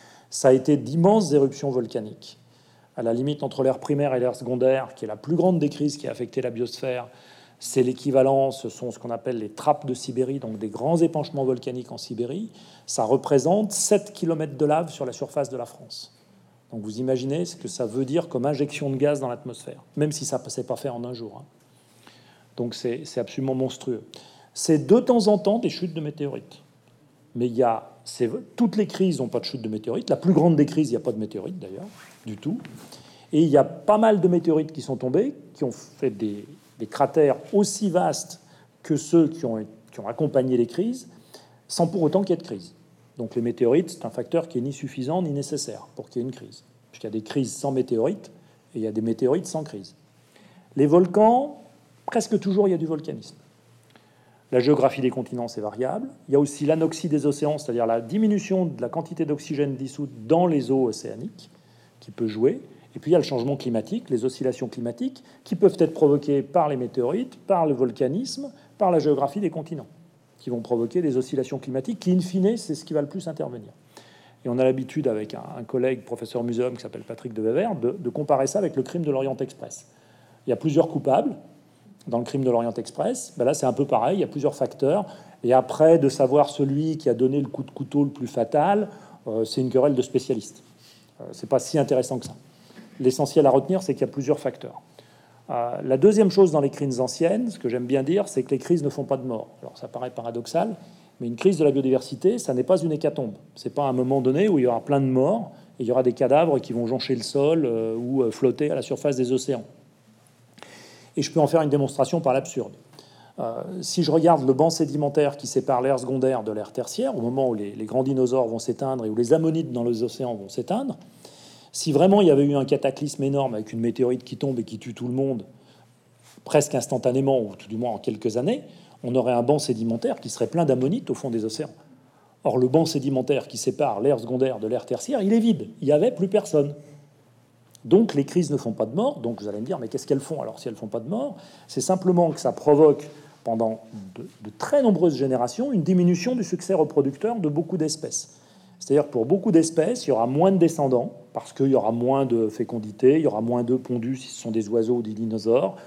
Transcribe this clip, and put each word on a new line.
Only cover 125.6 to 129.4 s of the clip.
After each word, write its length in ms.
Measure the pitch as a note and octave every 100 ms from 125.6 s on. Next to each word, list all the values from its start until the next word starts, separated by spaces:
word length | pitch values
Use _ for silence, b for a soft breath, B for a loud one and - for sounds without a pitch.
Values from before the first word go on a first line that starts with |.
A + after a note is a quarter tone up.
| b b b _ _ _ _ -
presque 320 | - D3+ C#3+ C3
instantanément, 640 | - B2 B2+ C3 C3+ C3
ou 160 | G#2 F#2+
tout 120 | G2+
du 80 | A2
moins 140 | A#2+
en 80 | G2+
quelques 380 | - G#2+ A2+ A2+
années, 260 | D#3 C#4+ B B B B
on 100 | A#2+ B2+
aurait 160 | A#2+
un 100 | A#2+